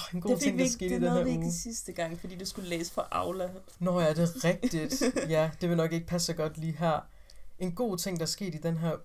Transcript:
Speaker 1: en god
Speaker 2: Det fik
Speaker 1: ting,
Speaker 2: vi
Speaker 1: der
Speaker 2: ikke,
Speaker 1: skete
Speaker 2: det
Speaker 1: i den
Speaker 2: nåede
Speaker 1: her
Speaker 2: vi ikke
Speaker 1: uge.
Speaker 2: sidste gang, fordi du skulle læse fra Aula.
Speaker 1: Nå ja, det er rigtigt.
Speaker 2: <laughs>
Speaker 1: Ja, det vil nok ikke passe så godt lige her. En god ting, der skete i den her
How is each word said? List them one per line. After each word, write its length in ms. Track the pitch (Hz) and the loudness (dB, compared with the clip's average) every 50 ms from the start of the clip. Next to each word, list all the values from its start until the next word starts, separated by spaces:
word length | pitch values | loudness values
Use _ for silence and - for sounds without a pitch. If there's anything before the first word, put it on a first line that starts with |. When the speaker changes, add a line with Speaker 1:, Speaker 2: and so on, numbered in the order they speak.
| - - 175 | -2 -4 -4
Speaker 1:
en 80 | 175 | -2
god 80 | 175 214 | 2 2
Speaker 2:
Det 60 | 247 | 2
fik 60 | - 285 | 4 4
Speaker 1:
ting, 100 | 208 190 | 2 4
Speaker 2:
vi 20 | 254 | 4
Speaker 1:
der 40 | 262 | 4
Speaker 2:
ikke, 80 | 254 - | 2 2
Speaker 1:
skete 160 | - 185 180 | 0 -2 0
Speaker 2:
det 60 | 170 | 2
Speaker 1:
i 0 | |
den 60 | 170 175 | 2 4
Speaker 2:
nåede 140 | 175 170 | 4 4
Speaker 1:
her 60 | 175 170 | 4 4
Speaker 2:
vi 60 | 170 | 4
ikke 120 | 165 165 165 | 2 0 0
Speaker 1:
uge. 80 | 170 170 | -2 -2
Speaker 2:
sidste 400 | - - 233 226 - - - 175 | -4 -6 -8 -8 -8 -8 -8 -4
gang, 260 | - 170 165 170 170 | -4 -4 -4 -4 -8
fordi 180 | - 180 185 | -10 -10 -10
du 80 | 175 190 | -8 -10
skulle 240 | 190 - 202 190 175 | -8 -8 -8 -6 -4
læse 240 | 170 165 170 170 - | -2 -2 -2 -4 -4
fra 140 | - - - | -4 -4 -2
Aula. 380 | - 180 185 175 185 190 180 185 185 190 - - - - | -2 -2 0 0 -2 -2 -4 -4 -6 -10 -16 -14 -6 -2
Speaker 1:
Nå 200 | 175 185 175 180 | 0 2 4 4
ja, 100 | 165 156 156 | 4 4 4
det 60 | 170 | 4
er 240 | 170 165 - - - | 2 2 2 2 2
rigtigt. 580 | 170 180 175 - 254 - 160 156 262 262 - 262 254 - | 2 2 2 2 0 0 0 0 0 0 2 2 2 2
Speaker 2:
<laughs> 140 | 254 - 156 | 2 0 2
Speaker 1:
Ja, 220 | 160 156 156 165 - - | 2 4 2 2 0 0
det 80 | 180 170 | 0 2
vil 80 | 175 | 4
nok 140 | 165 160 165 | 4 2 2
ikke 140 | 165 165 170 | 0 -2 -2
passe 180 | - 170 175 175 | -2 -2 0 0
så 80 | - 165 | 0 -2
godt 240 | - 156 156 156 | -2 -2 -4 -4
lige 160 | 160 156 165 151 | -4 -4 -4 -2
her. 260 | 143 135 - 101 - - - - - - - - - - - - - | 0 2 2 2 0 -2 -6 -16 -20 -20 -16 -14 -12 -12 -10 -8 -4
En 160 | 180 180 170 | -4 -4 -2
god 220 | - 247 226 185 | 0 0 0 0
ting, 220 | 175 - 196 185 160 | -2 -2 -2 -2 -2
der 60 | 160 | -2
skete 320 | 156 - - 202 185 156 | -2 -2 -4 -4 -4 -4
i 40 | 156 | -2
den 160 | - 170 165 | -2 0 0
her 180 | 160 165 165 156 - | 2 0 0 0 -2